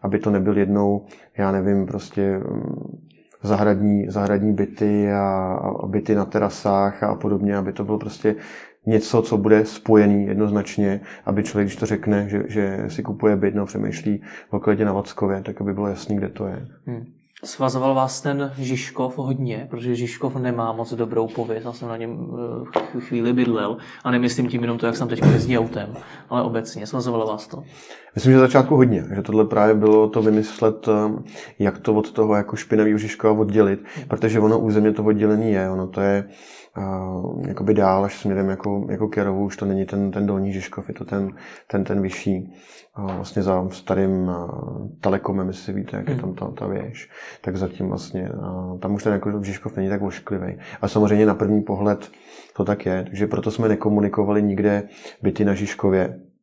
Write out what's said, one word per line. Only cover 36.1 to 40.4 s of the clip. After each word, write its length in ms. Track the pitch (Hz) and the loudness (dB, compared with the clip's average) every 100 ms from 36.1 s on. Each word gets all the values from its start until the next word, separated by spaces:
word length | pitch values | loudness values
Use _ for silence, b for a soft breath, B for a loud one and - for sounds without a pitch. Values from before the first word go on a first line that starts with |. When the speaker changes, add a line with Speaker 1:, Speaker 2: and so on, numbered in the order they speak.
| 101 101 B B B B 92 | 0 -2 B B B B -8
Speaker 1:
eh, 680 | 95 92 92 92 92 87 90 | -6 -6 -6 -6 -6 -6 -6
jakoby 260 | - 101 | -2 2
dál 320 | 104 95 95 | 4 6 4
až 140 | 101 - | 2 -2
směrem 300 | 104 98 98 | -2 0 0
jako, 380 | 95 104 101 95 | -2 -2 -4 -4
jako 180 | 98 107 | -2 -2
k 100 | 107 | 0
Jarovu, 280 | 98 95 | 0 0
už 120 | 101 - | -2 -2
to 80 | |
není 200 | 101 98 | -2 0
ten, 260 | 95 101 98 | -2 -2 -2
ten 140 | 98 | 0
dolní 280 | 101 98 | 0 0